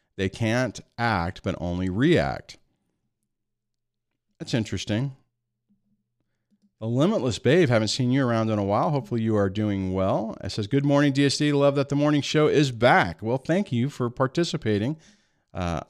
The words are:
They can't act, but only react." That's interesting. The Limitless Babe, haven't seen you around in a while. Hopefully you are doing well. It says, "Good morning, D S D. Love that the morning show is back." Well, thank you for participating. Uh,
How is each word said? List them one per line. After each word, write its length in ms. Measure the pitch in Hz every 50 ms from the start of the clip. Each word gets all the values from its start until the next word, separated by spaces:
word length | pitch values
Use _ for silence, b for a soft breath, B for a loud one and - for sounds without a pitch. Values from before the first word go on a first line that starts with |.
| _ _ _
They 120 | - 95 98
can't 520 | - - 110 110 113 123 127 120 - - - _ _ -
act, 440 | 120 117 110 92 85 90 - - -
but 120 | 101 87 -
only 300 | 80 87 87 90 92 92
react." 680 | 90 104 131 170 170 107 73 69 - - - - - - _ _ _ _ _ _ _ _ _ _ _ _ _ _ _ _ _ _ _ _ _ _ _ _ _ _ _ _ _ _ _ _ _ _ _ _
That's 160 | 165 - -
interesting. 600 | 123 107 - - 92 - - 107 110 131 143 131 - _ _ _ _ _ _ _ _ _ _ _ _ _ _ _ _ _ _ _ _ _ _ _ _ _ _ _ _ _ _ _ _
The 80 | 110
Limitless 520 | 113 117 127 147 190 226 190 117 127 107 -
Babe, 300 | - 120 143 180 175 123
haven't 200 | 123 110 110 107
seen 220 | - - 127 123
you 160 | 127 139 135
around 240 | 120 117 113 110 110
in 80 | 110 104
a 60 | 101
while. 260 | 98 101 117 151 180
Hopefully 320 | 147 139 - - 123 117 110
you 140 | 110 110
are 140 | 104 101 95
doing 440 | 92 104 110 107 101 98 95 92 92
well. 420 | 95 95 95 120 170 214 226 196 - -
It 80 | 107
says, 160 | - - 104
"Good 180 | 98 - 139 139
morning, 280 | 143 139 143 147 143 131
D 120 | 135 143
S 140 | 139 - -
D. 140 | 151 147 143
Love 220 | 143 143 143 139
that 120 | 143 139 135
the 80 | 143
morning 240 | 143 147 151 151 147
show 280 | 139 - - 156 151 151
is 220 | - 139 151 135
back." 520 | 123 110 117 127 156 185 143 90 82 - 107
Well, 160 | 110 123 135
thank 340 | - - 160 196 202 - 127
you 160 | 117 120 143
for 220 | - - 127 120
participating. 880 | 120 - 131 131 - - 170 - - 151 - 110 107 101 104 127 156 160 b b b b b b b b b _ -
Uh, 280 | - 90 87 85 76 - -